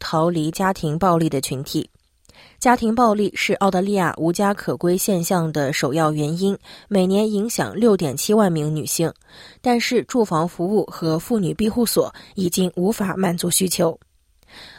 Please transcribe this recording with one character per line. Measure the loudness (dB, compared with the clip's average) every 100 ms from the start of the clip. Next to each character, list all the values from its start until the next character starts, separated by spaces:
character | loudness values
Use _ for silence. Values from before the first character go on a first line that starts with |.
逃 | -4 0 0
离 | 0 -2
家 | -2 -2
庭 | 0 -2 2
暴 | 2 4
力 | 2
的 | -2
群 | -4 -6
体。 | -4 -6 -6 _ _ _ _ -20 -20 -2
家 | 2 2
庭 | 2 2
暴 | 4
力 | 2 0 -2
是 | -2 0
澳 | 2
大 | 2
利 | 0
亚 | 0 0 0
无 | -2
家 | 2 0
可 | 0 -4 -2
归 | 0 0
现 | 0 0
象 | 0 0 0
的 | -2 -2
首 | -2 -2
要 | 0 0
原 | 0 -2 0
因， | -2 -2 -8 -20 -2
每 | 0 2
年 | 2 2
影 | 0 -2
响 | -2 -4 2
六 | 4 4
点 | 0 -4
七 | 0
万 | 4 4
名 | 2 -2
女 | -4 -4
性。 | -2 -2 -4 _ -20 -20 -4
但 | 0 0
是 | 2 0
住 | 0 0
房 | 0 0 -2
服 | -2 -2 0
务 | -2
和 | -4 -2 -2
妇 | 0 0
女 | 0
庇 | 0 0
护 | 0 0
所 | 2 0 -4 -12 -4
已 | -2
经 | 0 0 0
无 | 0
法 | 0 -4 -2
满 | -2 -2
足 | -2
需 | 0 0
求。 | 0 -2 -2 _ _ _ _ _ -20 -20